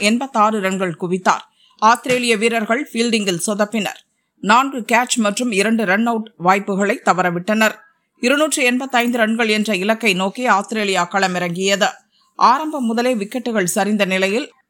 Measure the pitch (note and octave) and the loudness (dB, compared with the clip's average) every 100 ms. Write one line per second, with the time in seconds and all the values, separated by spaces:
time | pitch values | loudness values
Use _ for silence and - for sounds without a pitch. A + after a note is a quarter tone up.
0 | G3+ A#3+ C4+ A3 G#3+ A3 F#3+ F#3+ F#3 D#3+ | 0 0 0 0 2 2 -2 -2 -4 -4
1 | F3+ F#3 F#3 C3+ - _ _ _ G#3+ A#3+ | -4 -2 0 0 -4 _ _ _ 2 2
2 | C4 B3 A#3+ A3 A3+ A#3 G#3 A#3 D4 A#3 | 2 -2 0 0 0 0 -2 -2 -4 -4
3 | A#3+ A3 G3+ F3 - G#3 G#3 A3+ F#3 - | 0 0 -2 -2 -4 -2 -2 -2 -6 -8
4 | _ _ _ _ F#3+ A#3 C4+ C4+ G#3 A#3 | _ _ _ _ 2 2 2 -4 0 0
5 | B3 - G#3 G3+ B3 F#3+ G3+ A3+ G3 G3 | 0 0 -2 -2 -2 0 0 0 2 0
6 | A#3 A3+ A3 - E3+ G3+ G#3 F#3+ G3+ C4 | 0 -2 -6 -2 0 0 0 -2 0 0
7 | - F3+ F3+ F3 F3+ G#3+ A3 - _ _ | 0 0 0 -2 -2 2 2 0 _ _
8 | _ _ B3 C#4+ D4+ C#4+ B3 B3 C4 B3 | _ _ 0 2 0 0 0 0 -2 0
9 | A#3+ A#3+ G#3+ A3+ A3+ G#3+ G#3+ F#3+ G3 A3 | 0 0 0 0 0 0 0 0 0 0
10 | A3 F3+ F#3+ G3 B3 G3 G3+ A3 G#3 F#3 | 0 0 -2 -2 0 0 0 -4 -2 0
11 | F3 G3 F#3+ F3+ F3+ E3+ F#3+ G3 G3 - | 0 0 0 0 -4 -2 0 2 0 -2
12 | _ _ _ - G3+ C4 D#4 D4+ A#3 A3+ | _ _ _ 2 2 4 0 -4 -2 0
13 | B3 A#3+ G3 C4 A#3+ A3 F3+ A3 G3 G#3+ | 0 -2 -4 -6 -4 -2 -2 0 0 0
14 | F#3+ F#3+ F#3+ G#3+ - _ | 0 0 0 -2 -6 _